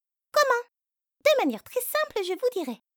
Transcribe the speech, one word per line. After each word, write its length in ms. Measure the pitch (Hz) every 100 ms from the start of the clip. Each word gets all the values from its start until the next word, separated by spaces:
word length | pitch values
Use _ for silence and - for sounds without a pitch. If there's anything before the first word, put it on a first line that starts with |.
| _ _ _
Comment ? 320 | 605 571 480 480 _ _ _ _ _
De 120 | 571 571
manière 260 | 330 220
très 180 | - 508
simple, 400 | 494 605 605 453
je 120 | 359
vous 160 | 370 494
dirai. 280 | 440 277 226 _